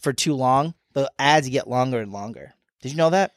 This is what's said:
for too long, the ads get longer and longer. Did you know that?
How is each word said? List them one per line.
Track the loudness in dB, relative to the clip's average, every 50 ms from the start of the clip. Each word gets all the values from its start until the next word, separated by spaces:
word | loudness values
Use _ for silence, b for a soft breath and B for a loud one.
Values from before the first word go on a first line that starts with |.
| -4
for | -4 -2
too | -2 -2 -2 0
long, | 0 2 2 2 2 0 -2 -6 _ _ _ -4
the | -2 -2 -2 _
ads | 0 2 4 4 4 4 2
get | -4 -4 -4
longer | -2 -2 -2 0 0 -2 -4
and | -6 -8
longer. | -12 -12 -12 -12 -14 -16 -18 -20 _ _ _ _ _ _ -12
Did | -8
you | -2 2
know | 2 4
that? | 4 2 0 0 _